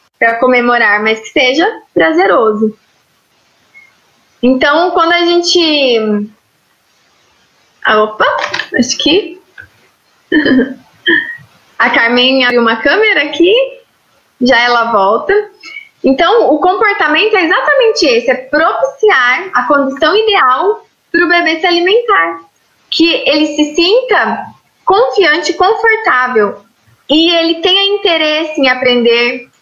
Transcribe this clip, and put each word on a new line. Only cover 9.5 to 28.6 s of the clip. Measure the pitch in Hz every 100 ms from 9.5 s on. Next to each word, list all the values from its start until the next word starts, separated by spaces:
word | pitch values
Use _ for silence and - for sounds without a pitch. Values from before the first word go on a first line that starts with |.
| - - _ _ _ _ _ -
<laughs> | - 294 262 - - _ _ - - - - - _ _ -
a | 240
Carmen | 226 233 247 254 269
abriu | 247 240
uma | 233 240
câmera | 285 359 427 320
aqui, | 302 294 349 466 539 - _ _ _ _ _ -
já | 247 233
ela | 240 240 226
volta. | 208 196 220 - 415 415 _ - - - _
Então, | 254 269 339 453 277
o | 302
comportamento | 349 403 427 403 311 311 427 403
é | 330
exatamente | 415 539 554 453 - 311
esse: | 233 277
é | 247
propiciar | - 302 339 - 269 - 427 277 247 269 381
a | 254 -
condição | 285 269 269 311 403
ideal | 440 392 262 262 370 427 - _ _
pro | 339 330
bebê | 349 320 320
se | 359
alimentar, | 339 359 440 480 381 339 330 - _ _ _ -
que | - 330 302 -
ele | 302 302 302
se | 294
sinta | - 349 466 508 339 220 - - - _ _ -
confiante, | 381 539 480 330 320 381
confortável, | 330 370 440 453 427 427 247 254 233 202 - _ _ _ _ -
e | 302 330
ele | 339 330 330
tenha | 359 381 392 403
interesse | 403 320 311 302 320 302